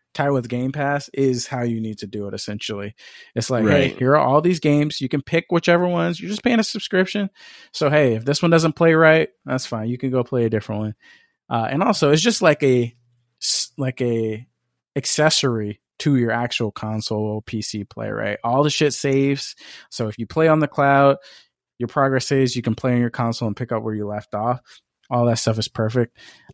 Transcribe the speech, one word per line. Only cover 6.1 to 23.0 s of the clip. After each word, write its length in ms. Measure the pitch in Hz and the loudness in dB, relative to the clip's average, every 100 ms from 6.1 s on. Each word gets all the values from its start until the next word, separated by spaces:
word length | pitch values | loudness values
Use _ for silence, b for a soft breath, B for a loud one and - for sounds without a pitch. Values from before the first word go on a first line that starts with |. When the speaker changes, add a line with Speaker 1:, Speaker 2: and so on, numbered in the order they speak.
| 170 | -4
Speaker 1:
You're 100 | 180 | -8
just 120 | 208 | -4
paying 160 | 240 233 | 0 0
a 40 | |
subscription. 680 | 208 208 - 185 190 208 196 _ B B B | 0 -4 -2 0 0 -2 -6 _ B B B
So, 180 | - 147 | -2 2
hey, 260 | 151 135 110 | 4 4 2
if 100 | 123 | 0
this 160 | 143 | 0
one 100 | 170 | 4
doesn't 220 | 165 165 | 4 4
play 200 | - 165 160 | 2 4 6
right, 340 | 160 160 156 _ - | 6 6 2 _ -6
that's 200 | 131 - | -6 -4
fine. 220 | 113 113 | -6 -4
You 80 | 123 | -4
can 120 | 131 | -2
go 120 | 127 | -2
play 220 | 120 127 117 | 0 0 0
a 40 | |
different 320 | 110 - 107 | -2 -4 -6
one." 140 | 107 - b b b b - | -6 -8 b b b b -6
Uh, 180 | 117 113 | -4 -2
and 120 | 139 | 0
also, 280 | 196 202 143 | 0 2 2
it's 100 | 156 | 4
just 200 | 226 226 | 2 2
like 200 | 175 - | 4 4
a 320 | 139 123 117 - _ _ _ - | 4 2 0 -6 _ _ _ -8
s-, 300 | - - - - | -4 -2 -4 -6
like 240 | 131 - | -6 -2
a 460 | 123 113 110 110 123 _ _ _ _ 135 | -2 0 -2 -6 -12 _ _ _ _ -6
accessory 840 | - - 151 - 135 113 104 104 _ - | -2 2 2 2 0 -2 -4 -10 _ -4
to 160 | 151 135 | 0 2
your 160 | 117 | 2
actual 400 | 113 120 - 110 | 0 -2 -4 -4
console 520 | - 110 110 - 107 107 | -6 -6 -6 -4 -4 -4
or 160 | 107 | -6
P 200 | - 110 | -6 -8
C 220 | - 107 | -6 -8
play, 260 | 101 - 107 | -10 -10 -8
right? 280 | 107 107 104 | -6 -6 -6
All 200 | 117 131 | -2 2
the 60 | 147 | 2
shit 240 | - 147 | 2 0
saves. 640 | - 143 135 139 139 - - B B B | 0 0 0 0 -2 -8 -16 B B B
So 180 | - 113 | -6 -6
if 100 | 104 | -6
you 80 | 110 | -6
play 220 | 160 160 | 0 2
on 120 | 156 | 2
the 80 | 147 | 0
cloud, 500 | - 139 139 139 139 B B B _ _ - | 0 4 6 4 2 B B B _ _ -10
your 100 | 120 | -6
progress 380 | 151 135 131 - | 0 0 0 0
saves, 300 | 135 131 123 | 0 0 0
you 60 | |
can 140 | 117 110 | -2 -2
play 180 | 131 | 0
on 60 | 123 | 0